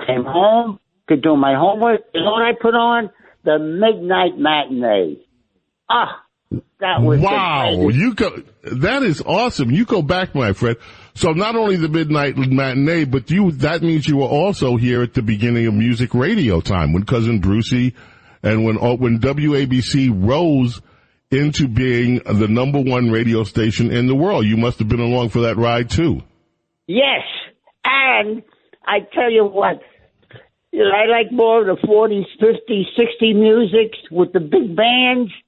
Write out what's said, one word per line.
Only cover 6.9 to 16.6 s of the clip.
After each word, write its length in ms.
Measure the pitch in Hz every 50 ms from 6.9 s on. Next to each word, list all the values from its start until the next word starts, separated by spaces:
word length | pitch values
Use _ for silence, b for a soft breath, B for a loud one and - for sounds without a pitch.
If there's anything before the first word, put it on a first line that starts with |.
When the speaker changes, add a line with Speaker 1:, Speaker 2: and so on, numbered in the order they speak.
| 180 117
Speaker 1:
was 160 | 120 - 131 139
the 60 | 175
Speaker 2:
Wow, 500 | 196 208 202 185 170 151 139 123 107 92
Speaker 1:
greatest. 240 | 90 92 95 117 135
Speaker 2:
you 160 | 208 254 208
go, 280 | - 107 - - 67 - - _ _
that 400 | - - - 127 147 202 262 277
is 200 | 269 196 151 - -
awesome. 440 | - 160 202 247 240 - - 131 117
You 140 | 131 196 240
go 180 | - 233 185
back, 320 | 147 135 180 185 185 - -
my 180 | 139 120 101
friend. 240 | 95 - 123 117 120 B B B B B B B -
So 180 | - - 165
not 240 | 156 170 208 220 226
only 200 | 226 220 208 190
the 120 | 170 160 160
midnight 480 | 156 165 160 147 151 147 143 143 -
matinee, 680 | 135 131 131 131 135 135 131 123 135 139 156 170 165 151
but 260 | 131 123 135 - -
you, 200 | 160 196 202 175
that 300 | 147 127 147 147 170 156
means 240 | 165 165 160 151 127
you 120 | 156 143 139
were 80 | 135 120
also 480 | 139 147 175 202 190 - 143 127 123
here 260 | 113 123 123 123 120
at 120 | 120 117 -
the 80 | 131
beginning 440 | 110 110 107 101 120 120 120 117 117
of 80 | 117 104
music 400 | 107 113 123 120 113 127 - -
radio 460 | 120 131 180 233 214 147 107 87 82